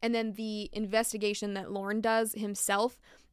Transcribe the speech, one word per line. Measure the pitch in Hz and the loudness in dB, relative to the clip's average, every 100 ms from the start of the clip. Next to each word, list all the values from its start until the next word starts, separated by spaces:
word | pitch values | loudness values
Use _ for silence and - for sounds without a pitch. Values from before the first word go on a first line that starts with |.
And | 226 233 | 0 2
then | 220 | 0
the | 208 220 208 208 | -2 -4 -4 -4
investigation | 208 208 220 226 214 208 208 208 | -4 2 2 2 0 0 0 -2
that | 196 - | -4 -4
Lorne | 196 196 214 | -6 -2 0
does | 226 226 226 | 2 4 2
himself | 214 208 202 - 202 240 - - - - | -2 -4 -2 0 2 2 -2 -14 -20 -20